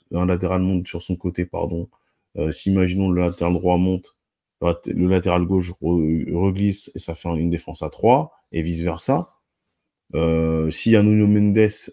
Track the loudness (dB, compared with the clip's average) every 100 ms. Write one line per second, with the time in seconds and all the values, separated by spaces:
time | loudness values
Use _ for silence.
0 | _ -2 0 0 0 0 0 -2 -4 -10
1 | -8 -6 -4 -4 -6 -4 -4 -6 -8 _
2 | _ _ _ -6 -4 -4 0 2 2 0
3 | 0 2 0 0 0 2 2 2 2 0
4 | -6 _ _ _ _ _ -2 -2 -4 0
5 | 2 2 2 2 2 0 -2 -4 -2 0
6 | 2 0 -2 -2 0 0 0 -2 -8 -12
7 | -10 -8 -4 -2 -2 -2 -6 -10 -10 0
8 | 2 2 0 _ _ -4 -4 -2 -4 -4
9 | -2 -2 -4 _ _ _ _ _ _ _
10 | _ -2 0 0 0 0 -2 -2 2 4
11 | 4 4 4 4 4 4 2 0 -12